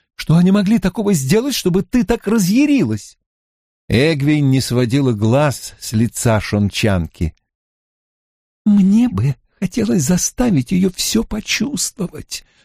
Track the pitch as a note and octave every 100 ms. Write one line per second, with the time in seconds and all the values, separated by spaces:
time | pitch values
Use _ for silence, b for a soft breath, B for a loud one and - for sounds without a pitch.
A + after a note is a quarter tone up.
0 | _ - - E3 F3+ G3+ F#3+ A3+ F#3 A3+
1 | G3+ E3+ C3 G#3+ C#4 - F#3 F3+ - B3
2 | G3 A#3 - A3+ F3 A#3 D4 C#4 B2 G#2+
3 | - _ _ _ _ _ _ _ - A2
4 | D#3 D3+ C#3+ D3+ C#3 C3 - A#2+ B2 C#3
5 | C3 G#2 A2 C3 D3 - - - - A2
6 | A#2 - A#2+ G#2+ - G#2 G2+ - A2 F#2
7 | D#2+ - D#2+ - _ _ _ _ _ _
8 | _ _ _ _ _ _ G#3 G3+ F#3+ G#3+
9 | B3 G2 C3+ - _ _ F#3+ A#3+ G#3 G#3
10 | C3+ F3+ - - B3 D3+ - F3+ F#3+ -
11 | - A3+ A3+ G#3+ - - B3 B3 - -
12 | F3 - - - - _